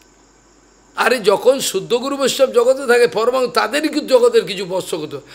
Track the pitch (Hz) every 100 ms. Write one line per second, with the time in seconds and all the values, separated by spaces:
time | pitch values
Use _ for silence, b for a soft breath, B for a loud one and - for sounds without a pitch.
0 | _ _ _ _ _ _ _ _ _ -
1 | 214 247 196 190 233 269 - 190 160 240
2 | 269 277 262 - 262 220 240 269 262 240
3 | 240 202 233 262 254 226 214 285 302 294
4 | 214 254 233 226 180 190 185 185 - 175
5 | 151 139 -